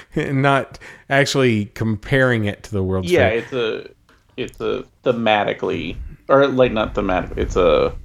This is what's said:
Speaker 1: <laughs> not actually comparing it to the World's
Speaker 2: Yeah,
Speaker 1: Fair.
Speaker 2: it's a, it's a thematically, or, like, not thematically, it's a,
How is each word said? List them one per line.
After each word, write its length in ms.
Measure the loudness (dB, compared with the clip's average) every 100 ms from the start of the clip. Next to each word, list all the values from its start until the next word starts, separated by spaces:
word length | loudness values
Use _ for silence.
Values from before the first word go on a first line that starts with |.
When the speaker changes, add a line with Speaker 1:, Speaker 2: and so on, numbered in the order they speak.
Speaker 1:
<laughs> 160 | -8 -4
not 600 | -2 0 2 2 -2 -12 -20 -20 -2
actually 580 | 0 2 2 2 2 -2
comparing 760 | -4 -4 -4 -2 2 2 2
it 180 | -2 -6
to 60 | -6
the 100 | -4
World's 280 | -2 -2 2
Speaker 2:
Yeah, 180 | 2 2
Speaker 1:
Fair. 100 | 0
Speaker 2:
it's 140 | -4
a, 380 | -4 -4 -4 -10 -20 _ _ _ -10
it's 240 | -10 -6
a 240 | -4 -4 -8 _
thematically, 920 | -2 0 2 2 0 -4 -4 -4 -6 -10 -12 -12 2
or, 180 | 4 4
like, 240 | 4 2
not 220 | 2 -2
thematically, 440 | -2 -2 -2 -4 -6
it's 180 | -2 2
a, 360 | 4 4 0 -4